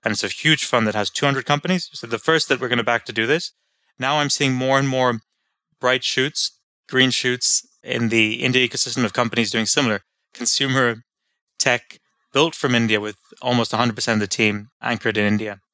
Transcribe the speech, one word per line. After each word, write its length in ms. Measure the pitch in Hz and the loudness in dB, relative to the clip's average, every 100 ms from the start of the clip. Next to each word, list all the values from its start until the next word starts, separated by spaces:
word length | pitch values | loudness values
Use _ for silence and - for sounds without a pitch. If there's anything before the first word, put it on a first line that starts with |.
And 80 | - | -2
it's 100 | 104 | -2
a 60 | 101 | -4
huge 340 | - 156 151 | -2 0 0
fund 240 | - 123 110 | 2 0 2
that 80 | 104 | 0
has 140 | 101 | -4
two 160 | - 143 | -2 0
hundred 200 | 135 123 | 0 0
companies. 440 | 147 175 180 - | -2 0 -4 -4
So 160 | - 117 | -12 -8
the 120 | 113 | -4
first 280 | - 160 - | 2 2 2
that 140 | 135 | -2
we're 80 | 123 | 0
gonna 140 | 120 | 0
back 200 | 117 117 - | 0 -2 -2
to 60 | |
do 140 | 110 113 | -2 0
this. 260 | 156 - _ _ _ _ _ | 0 -2 _ _ _ _ _
Now 200 | 127 147 | -2 0
I'm 100 | 147 | 0
seeing 240 | - 143 | 0 0
more 240 | 127 131 135 | 0 2 2
and 80 | 139 | 2
more 320 | 131 127 117 _ _ _ _ _ _ | 2 2 0 _ _ _ _ _ _
bright 220 | 127 127 | 0 0
shoots, 480 | - - 135 - - _ _ _ _ | 0 0 0 0 -6 _ _ _ _
green 240 | 127 131 | 2 2
shoots 540 | 123 131 127 - - - _ | 2 -2 -2 0 -2 -4 _
in 260 | - 123 117 | -6 -2 0
the 340 | 113 107 117 | 2 2 0
India 220 | 127 127 123 | 0 2 0
ecosystem 380 | - - 123 | -2 -4 0
of 100 | 117 | -2
companies 360 | - 117 - 110 | 0 -2 0 -2
doing 160 | 117 110 | 0 0
similar 360 | - 131 104 _ _ _ | 0 0 -2 _ _ _
consumer 720 | - 120 - 139 131 123 113 _ _ _ _ _ _ | -8 -2 -2 0 2 0 -2 _ _ _ _ _ _
tech 420 | - 120 _ - _ _ _ | 0 0 _ -20 _ _ _
built 240 | 135 165 - | 0 0 0
from 200 | 143 120 | 0 2
India 260 | 117 107 | 2 0
with 160 | 104 104 _ - | -2 -10 _ -8
almost 320 | 127 123 113 | -2 0 0
a 40 | 113 | 0
hundred 180 | 120 107 | 0 0
percent 260 | - 110 | -2 0
of 80 | 101 | -2
the 60 | - | 0
team 340 | 110 104 104 _ | 0 0 -10 _
anchored 360 | 120 117 117 107 | -6 -4 -2 0
in 80 | 104 | 0
India. 340 | 104 107 101 _ | 0 -2 -10 _